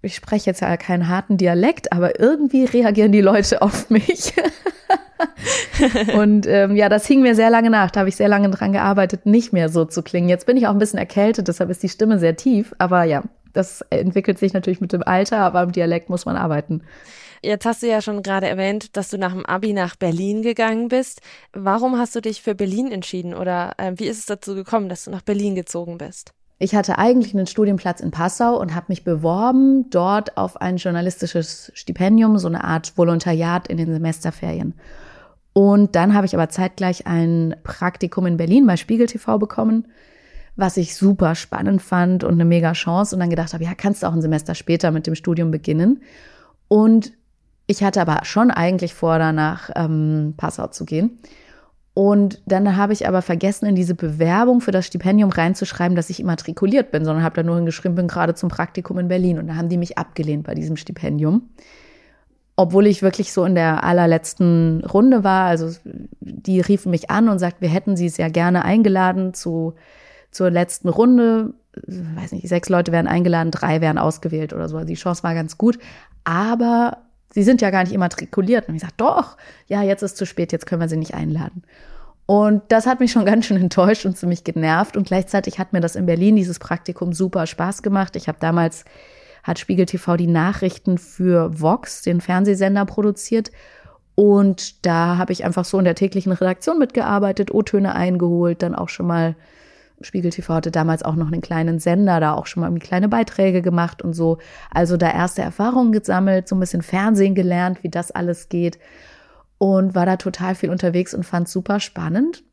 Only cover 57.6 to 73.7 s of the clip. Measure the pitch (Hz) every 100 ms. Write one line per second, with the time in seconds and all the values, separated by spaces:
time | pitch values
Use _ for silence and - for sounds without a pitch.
57.6 | 170 160 185 175 175 175 165 170 180 -
58.6 | 170 - 180 180 175 180 180 165 165 160
59.6 | 170 175 175 - 175 - 156 147 151 -
60.6 | 156 156 - - 143 147 151 208 247 -
61.6 | _ - - _ _ _ _ _ _ -
62.6 | 175 190 208 196 190 - 196 - 180 175
63.6 | 165 156 - 175 170 160 - - 175 170
64.6 | 165 160 - 196 254 247 196 190 185 170
65.6 | 165 170 - - - - - - - 185
66.6 | 175 202 185 170 - 185 226 190 175 175
67.6 | 175 175 202 185 175 - 165 165 175 180
68.6 | - 214 208 190 185 185 185 185 175 165
69.6 | 165 165 _ _ - - _ - 185 175
70.6 | 175 - 180 170 233 247 233 226 220 -
71.6 | _ - - 185 165 160 - 175 175 175
72.6 | - 180 175 170 165 175 175 170 165 -
73.6 | -